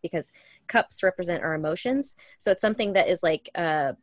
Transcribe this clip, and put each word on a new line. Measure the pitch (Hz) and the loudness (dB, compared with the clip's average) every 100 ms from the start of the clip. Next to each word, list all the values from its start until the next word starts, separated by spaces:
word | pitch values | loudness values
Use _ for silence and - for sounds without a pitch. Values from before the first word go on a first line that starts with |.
because | 165 170 - _ _ _ - | -6 -6 -6 _ _ _ 0
cups | 233 - - | 0 0 0
represent | 190 185 175 170 | -2 -2 -4 -4
our | 160 | -2
emotions. | 160 156 156 247 269 269 - - - | -2 -2 -4 -2 -2 -4 -12 -20 -6
So | 214 | 0
it's | 185 | 2
something | 214 214 202 | 2 0 0
that | 190 - | 2 4
is, | 180 | 2
like, | 170 156 - | 2 0 -2
uh, | - 165 156 139 - | -4 0 0 -2 -4